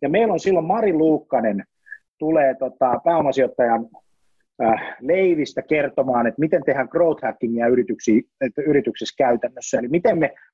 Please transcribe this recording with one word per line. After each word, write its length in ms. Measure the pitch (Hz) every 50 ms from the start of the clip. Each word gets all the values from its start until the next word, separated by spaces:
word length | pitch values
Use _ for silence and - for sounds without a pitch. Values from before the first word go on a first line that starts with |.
ja 60 | - 139
meillä 240 | 160 208 233 220
on 80 | 190 160
silloin 260 | - 196 190 175 160
Mari 260 | 170 196 226 220 202
Luukkanen, 720 | 170 151 160 160 156 151 - - - 123 113 110 101 98 - _ _ _ _ - - - _ _ _ -
tulee 360 | 156 156 160 156 143 135 127
tota 460 | - 131 127 - - 135 127 120 117 -
pääomasijoittajan, 840 | 170 170 160 147 139 135 135 127 117 - - 123 117 117 117 117 - - - _ _ _ _ _ _ _ _ _ _ _ - 127
äh, 320 | 113 113 107 - - - -
leivistä 600 | 120 135 170 190 190 185 170 156 143 - - 139
kertomaan, 640 | - - 156 151 143 143 - - 135 131 123 120 117
että 140 | 117 - -
miten 220 | 151 156 185 165 -
tehdään 240 | - 131 139 127 117
growth 340 | - 165 - 165 147 - -
hackingia 420 | 113 107 - - 117 117 117 117
yrityksiä, 540 | 120 127 123 113 101 113 - - - 107 104 - _ _ -
että 220 | 135 123 - -
yrityksissä 520 | - 151 143 143 123 - - - - - - -
käytännössä. 600 | 139 123 120 117 - 123 - - - - - 117
Eli 100 | 120 120
miten 300 | 147 175 175 233 196 165
me 160 | 151 135 - - _ _